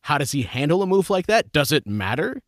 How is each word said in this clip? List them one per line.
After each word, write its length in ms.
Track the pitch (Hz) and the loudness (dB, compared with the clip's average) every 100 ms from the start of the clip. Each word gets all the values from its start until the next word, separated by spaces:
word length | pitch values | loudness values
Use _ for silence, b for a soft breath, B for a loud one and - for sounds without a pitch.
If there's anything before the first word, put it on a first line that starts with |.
how 160 | - 147 | 0 -2
does 120 | 143 | 0
he 120 | 143 | -2
handle 400 | 113 123 147 180 | -4 -2 0 2
a 40 | 190 | 2
move 220 | 196 185 | 0 2
like 160 | 190 180 | -2 2
that? 260 | 220 - | 0 2
Does 200 | 156 139 | 0 2
it 160 | 151 - | 0 0
matter? 540 | 104 95 127 214 262 | -4 -2 -2 -4 -6